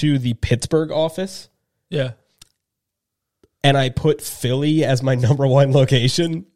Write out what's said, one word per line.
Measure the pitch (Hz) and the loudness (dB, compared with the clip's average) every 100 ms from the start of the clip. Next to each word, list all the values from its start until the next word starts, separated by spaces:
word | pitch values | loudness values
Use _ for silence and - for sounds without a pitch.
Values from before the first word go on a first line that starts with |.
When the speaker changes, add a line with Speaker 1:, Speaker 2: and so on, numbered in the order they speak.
Speaker 1:
to | 151 139 | 0 0
the | 123 | -2
Pittsburgh | 117 - 117 - 160 156 | -4 -2 -2 0 -2 -2
office. | 151 160 160 190 - - _ _ _ _ | -2 -4 -4 -10 -10 -20 _ _ _ _
Speaker 2:
Yeah. | 160 131 117 _ _ - _ _ _ _ _ _ _ _ _ _ _ | -6 -6 -8 _ _ -20 _ _ _ _ _ _ _ _ _ _ _
Speaker 1:
And | 143 135 | 2 2
I | 131 | 0
put | 123 160 143 | -2 -2 -2
Philly | - - 120 127 147 156 | -4 -8 -4 -2 0 0
as | 135 135 | 2 0
my | 131 | 0
<laughs> | 127 120 | 0 2
number | 139 139 | 2 4
one | 131 139 | 4 4
location. | 139 131 131 123 - 170 160 - | 4 4 2 2 0 -2 -4 -10